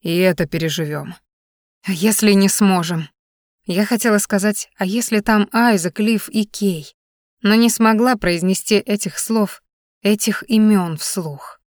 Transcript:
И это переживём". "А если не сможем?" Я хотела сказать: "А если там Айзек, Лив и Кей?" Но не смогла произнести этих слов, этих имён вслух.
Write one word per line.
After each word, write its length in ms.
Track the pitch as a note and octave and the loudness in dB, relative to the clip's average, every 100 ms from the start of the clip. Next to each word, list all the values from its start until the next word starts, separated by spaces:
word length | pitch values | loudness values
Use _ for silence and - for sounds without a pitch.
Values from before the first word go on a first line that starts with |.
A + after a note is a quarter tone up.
И 160 | E3+ E3+ | -2 0
это 280 | F#3 F3 E3 | 2 0 -2
переживём". 680 | E3 D#3+ D3+ D#3 D3 C#3+ F3 _ _ _ _ _ _ - | -2 -4 -4 -6 -6 -10 -16 _ _ _ _ _ _ -8
"А 60 | |
если 400 | F3+ G3+ G#3+ G#3+ | -2 0 2 2
не 160 | G3 G3 | 4 2
сможем?" 600 | - G3+ F#3 E3 E3+ D3+ _ _ _ _ _ | 2 2 2 -2 -6 -8 _ _ _ _ _
Я 220 | - E3 G3+ | -8 -4 -2
хотела 320 | A#3 A#3+ G#3 | 0 2 0
сказать: 520 | - G3+ G3+ G#3 - _ | 0 -2 0 -4 -8 _
"А 80 | |
если 360 | F#3 G#3+ A#3+ G#3+ | -4 -2 -2 -2
там 280 | G#3 G#3+ G#3 | 2 2 2
Айзек, 460 | A3+ A#3+ G#3 F3 - | 2 2 2 0 -2
Лив 280 | G#3+ A3 - | 0 0 -2
и 160 | G#3+ | -4
Кей?" 500 | G#3 - G3+ E3+ D3 _ _ _ _ _ | -4 -2 -2 -2 -10 _ _ _ _ _
Но 120 | G3+ | 2
не 160 | A3 A#3 | 4 4
смогла 460 | - A3 A3 B3 A#3+ | 4 2 4 2 0
произнести 580 | F3+ E3+ F3+ F#3+ - | -2 -2 0 -2 0
этих 440 | G#3 - G#3 F#3+ - | 0 0 -4 -4 -8
слов, 440 | - A3+ G#3 - _ _ _ _ | -4 -2 -2 -4 _ _ _ _
этих 420 | G3+ G#3 - G#3 - | -2 0 0 -4 0
имён 480 | A3 G#3+ G#3 F3 D#3 | 2 4 4 0 -6
вслух. 640 | - - D#3+ C#3+ - - | -8 -8 -8 -12 -16 -20